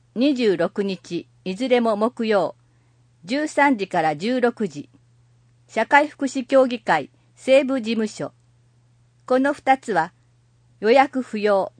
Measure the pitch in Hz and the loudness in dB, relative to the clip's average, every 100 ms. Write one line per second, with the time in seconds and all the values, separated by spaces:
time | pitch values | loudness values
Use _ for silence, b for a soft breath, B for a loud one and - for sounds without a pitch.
0 | _ 202 277 254 226 170 190 - 196 185 | _ -2 0 2 0 2 -2 -2 -6 -6
1 | - 175 - _ - 190 262 247 233 208 | -8 -10 -10 _ -10 -6 0 0 0 -2
2 | 220 - 220 208 156 - _ _ _ _ | -2 -4 -2 0 0 -6 _ _ _ _
3 | _ _ 170 269 302 - 285 240 190 180 | _ _ -6 -4 -4 0 2 2 -2 -2
4 | 156 151 202 254 240 233 202 143 - _ | -2 -2 -4 0 -2 -2 -6 -8 -16 _
5 | _ _ _ _ _ _ _ - 220 285 | _ _ _ _ _ _ _ -4 2 2
6 | 294 - 269 269 247 269 262 247 - 160 | 2 -4 -6 -6 0 2 2 0 -2 -2
7 | 127 _ _ _ - 269 269 269 220 226 | -2 _ _ _ 2 2 2 -4 -4 -4
8 | 220 - 139 _ _ _ _ _ _ _ | -4 -6 -12 _ _ _ _ _ _ _
9 | _ _ - 254 277 294 - 269 - 180 | _ _ -2 0 0 -2 0 0 0 -2
10 | 165 _ _ _ _ _ _ - 208 269 | -2 _ _ _ _ _ _ -6 2 4
11 | 277 262 240 214 208 196 185 | 4 0 -8 -4 0 0 0